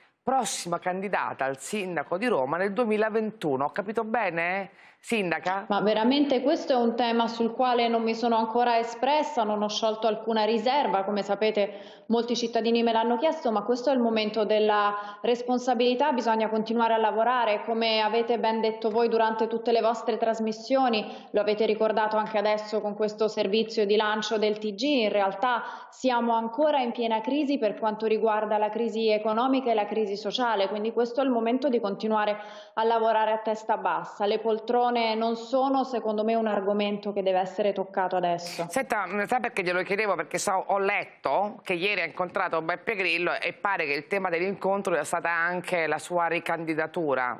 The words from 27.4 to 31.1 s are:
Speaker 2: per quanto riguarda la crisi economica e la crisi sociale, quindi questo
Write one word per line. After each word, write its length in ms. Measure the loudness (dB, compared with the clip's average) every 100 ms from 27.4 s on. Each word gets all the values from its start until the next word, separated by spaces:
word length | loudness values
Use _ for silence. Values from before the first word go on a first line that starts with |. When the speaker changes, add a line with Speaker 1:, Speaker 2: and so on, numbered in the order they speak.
| 0 0
Speaker 2:
per 220 | 0 0
quanto 260 | -4 -2 0
riguarda 500 | 2 2 0 0 0
la 120 | 0
crisi 400 | 0 -2 0 2
economica 640 | 2 0 0 2 2 2
e 20 |
la 120 | 0 0
crisi 320 | -2 -2 -2
sociale, 500 | -4 -2 0 2 0
quindi 240 | 0 -2
questo 300 | 0 0